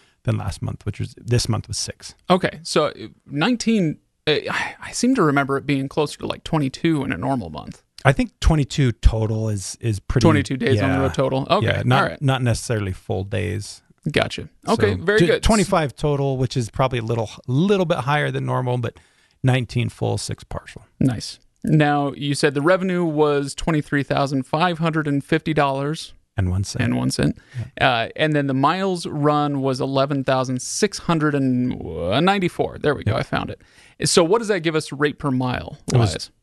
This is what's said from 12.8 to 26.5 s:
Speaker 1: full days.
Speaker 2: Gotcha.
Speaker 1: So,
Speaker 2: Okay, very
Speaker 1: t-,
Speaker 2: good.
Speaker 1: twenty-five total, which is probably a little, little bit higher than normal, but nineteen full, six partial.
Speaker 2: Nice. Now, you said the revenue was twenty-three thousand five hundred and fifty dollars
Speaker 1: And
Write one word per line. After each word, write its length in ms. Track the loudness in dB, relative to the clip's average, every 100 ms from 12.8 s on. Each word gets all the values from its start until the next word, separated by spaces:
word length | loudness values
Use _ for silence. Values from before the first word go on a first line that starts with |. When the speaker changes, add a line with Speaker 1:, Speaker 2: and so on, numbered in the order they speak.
| -4
Speaker 1:
full 300 | -6 -6 -6
days. 580 | -4 -4 -4 -6 -8 -16 _ _ -4
Speaker 2:
Gotcha. 360 | -2 -2 -6 -12 _ -2
Speaker 1:
So, 60 |
Speaker 2:
Okay, 200 | 0 2
very 260 | 0 0 2
Speaker 1:
t-, 60 | 4
Speaker 2:
good. 160 | 4
Speaker 1:
twenty-five 540 | 4 4 4 0 0 -2
total, 420 | -2 0 -2 -2
which 180 | -2 -2
is 140 | -4
probably 300 | 0 0 0
a 40 |
little, 280 | -2 -2 -4 -8 -2
little 380 | 2 4 2 2
bit 100 | 0
higher 300 | 0 0 0
than 160 | -4 -4
normal, 320 | -2 -2 -2
but 220 | -4 -8 _ _ _ _
nineteen 480 | 2 2 0 -2 -4
full, 300 | -2 -4 -2
six 240 | -6 -10
partial. 420 | -10 -14 -14 -20 _ -2
Speaker 2:
Nice. 400 | -2 -2 -10 -16 _ _
Now, 480 | 2 4 4 2 -2
you 240 | -4 -4 0
said 180 | 2
the 80 | 2
revenue 420 | 4 2 2 0
was 520 | 0 2 2 2 -2 -4
twenty-three 480 | 0 0 0 -2
thousand 400 | 0 0 0 -2 -2
five 320 | 0 0 0
hundred 300 | 0 0 0
and 160 | -2
fifty 320 | 2 0 2 2
dollars 580 | 2 0 -4 -6 -10 -18 _ -2
Speaker 1:
And 140 | 0